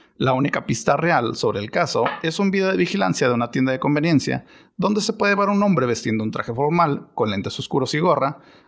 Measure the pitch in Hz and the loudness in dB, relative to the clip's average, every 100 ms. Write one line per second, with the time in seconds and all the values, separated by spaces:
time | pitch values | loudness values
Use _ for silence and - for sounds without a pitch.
0 | _ - 131 127 143 127 - 117 - 143 | _ -4 0 0 0 -2 -4 -4 0 2
1 | 165 151 113 - 120 98 104 175 165 - | 4 2 0 -2 -2 -2 -2 -2 0 0
2 | 120 - 165 160 196 190 190 185 175 196 | -2 -2 -6 0 0 2 0 2 0 0
3 | 190 160 131 120 120 139 131 131 135 147 | 0 2 2 2 0 0 0 0 0 0
4 | 165 143 - 131 - - _ - 190 214 | 4 2 2 -6 -6 -20 _ -4 -2 0
5 | 208 - 202 196 202 202 202 160 123 113 | -2 0 0 2 2 2 2 2 2 0
6 | 117 110 107 113 - 117 147 170 160 139 | -2 -2 -2 -4 -6 -2 0 2 2 0
7 | - - 107 101 101 - - 139 131 151 | -6 -2 -2 -2 -4 -8 -4 -2 -2 0
8 | 175 139 135 - - - | 2 2 0 -4 -18 -20